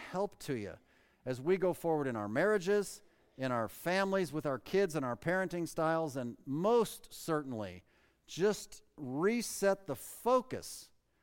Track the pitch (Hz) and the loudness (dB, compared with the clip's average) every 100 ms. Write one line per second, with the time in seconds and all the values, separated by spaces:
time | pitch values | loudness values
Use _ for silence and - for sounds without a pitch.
0 | - 180 196 - - 127 98 82 _ _ | -8 -4 -4 -6 -6 -4 -4 -10 _ _
1 | _ _ - 127 139 190 185 - 170 160 | _ _ -8 -4 0 2 2 0 0 2
2 | 139 117 104 117 190 214 175 208 196 - | 0 -2 0 2 4 4 4 2 0 -8
3 | - _ _ - 131 123 107 - 170 185 | -18 _ _ -6 -2 0 -2 -2 0 2
4 | 196 196 170 147 147 131 - 190 196 151 | 2 2 0 -2 -2 -4 0 2 2 2
5 | 131 120 147 139 185 175 165 - 160 165 | -2 -2 0 0 0 -2 -4 0 2 2
6 | 160 131 120 - - 139 196 240 214 - | 0 -4 -6 -8 -4 0 4 4 4 -2
7 | - - - 156 135 117 101 90 - _ | -16 -10 -2 -2 -2 -4 -6 -8 -16 _
8 | _ _ - - 196 202 - - _ - | _ _ -14 0 2 0 -6 -18 _ -12
9 | 135 135 185 240 214 - 196 196 - 131 | -6 0 2 2 -2 0 2 2 -2 -8
10 | - - 233 254 247 107 - - - _ | -8 -4 2 2 2 -6 -8 -14 -16 _
11 | _ _ | _ _